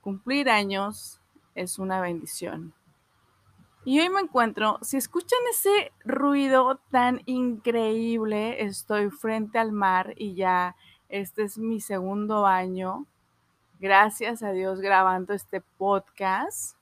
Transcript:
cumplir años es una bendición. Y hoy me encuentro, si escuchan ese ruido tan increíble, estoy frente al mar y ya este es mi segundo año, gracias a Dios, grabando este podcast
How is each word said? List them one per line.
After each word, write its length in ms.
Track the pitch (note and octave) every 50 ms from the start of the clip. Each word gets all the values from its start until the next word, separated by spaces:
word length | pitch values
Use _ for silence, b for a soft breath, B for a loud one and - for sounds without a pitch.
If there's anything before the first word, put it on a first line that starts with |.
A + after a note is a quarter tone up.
cumplir 480 | _ G3+ G3 F#3+ _ A#3+ C4+ C#4+ C#4+ B3+
años 680 | A3+ G#3 G3+ G3 G3 G3 G3 G#3 G#3+ - - - - _ _ _ _ _ _ _ _
es 240 | F3+ F#3 F3+ - -
una 220 | F#3+ F#3+ F#3+ F#3+
bendición. 760 | F3+ F3 E3+ E3 D#3 - - - F3+ E3+ E3+ D#3+ E3 E3 _ _ _ _ _ _ _ _ _ _ _ _ _ _ _ _ _ _ - _ _ _ -
Y 160 | B3+ C4 D4+
hoy 100 | E4 F4+
me 100 | F#4 G4
encuentro, 580 | F#4+ - - B3+ A#3 A3 G#3+ - A3 G#3+ - -
si 140 | - - -
escuchan 420 | C4+ B3+ - - F4 F#4 - A#4+ B4 A#4+ B4
ese 420 | A4+ - - G4 G4+ G#4 - - _ _ _
ruido 760 | A3 C4+ C4+ C#4+ C#4+ C#4+ C#4 C#4 C4+ C4 C4 B3+ B3+ C4+ - _ _
tan 320 | - B3 B3 B3 B3+ B3+ -
increíble, 1400 | - B3+ B3+ B3+ B3 A#3 G#3+ _ B3 A#3 A#3 A3+ A3 A3 A3+ A3+ A#3 A#3 A3+ A3 G#3+ G#3+ G#3 G#3+ A3+ - -
estoy 480 | G#3+ G3+ G3 - - - G#3+ G#3 G3+ G3+
frente 480 | G3 - - A3 A3 A3 A3 G#3+ - A#3
al 140 | A3+ A3
mar 420 | G#3+ G#3 G3 F#3+ F#3 F#3 F#3 - -
y 180 | - G#3+ G3+ F#3
ya 420 | F3+ F#3+ F#3 F3+ F3+ F3+ F3+ F3+ b b b b b b _
este 360 | - G3+ G3 F#3 - - G#3+
es 140 | G3+ - A3
mi 220 | A3 A3+ A3+ G#3+
segundo 680 | G#3+ - G3+ F#3+ F#3 F#3+ G3 G#3 G#3+ G#3+ A3 G#3 G3+
año, 600 | G3 F#3 F#3 F#3 F#3 F#3 F#3 F#3 F#3 F#3+ - C#4+ _ _ _ _ _ _ _ _ _ _ _ _ _ _ _
gracias 640 | F#3+ G3 G3 G3 G#3 G#3+ G#3 - A3+ A3 A#3 A3
a 100 | A3+ G3+
Dios, 280 | F#3+ F#3 F#3+ F#3+ F#3+ F#3
grabando 540 | F#3+ G3 G3 F#3 F#3+ F#3 F#3 F#3 F#3 F3 G3+
este 260 | F#3+ - _ - F#3+
podcast 1160 | _ _ _ _ F#3 G3 G3+ G3 G3 _ _ - G3 F#3+ F#3+ G3+ C#4 F#4+ - - - - - _